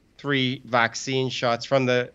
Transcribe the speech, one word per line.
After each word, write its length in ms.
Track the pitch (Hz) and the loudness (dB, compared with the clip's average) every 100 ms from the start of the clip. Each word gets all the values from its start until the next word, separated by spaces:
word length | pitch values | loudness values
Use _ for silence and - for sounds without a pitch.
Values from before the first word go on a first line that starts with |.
| _ - | _ -12
three 460 | 143 139 127 131 117 | -4 -2 -2 -4 -2
vaccine 640 | 120 113 117 - 131 131 | 2 2 0 -4 -2 -2
shots 340 | 127 127 117 - | -2 -2 -2 0
from 200 | 139 127 | 0 2
the 260 | 123 123 | 2 0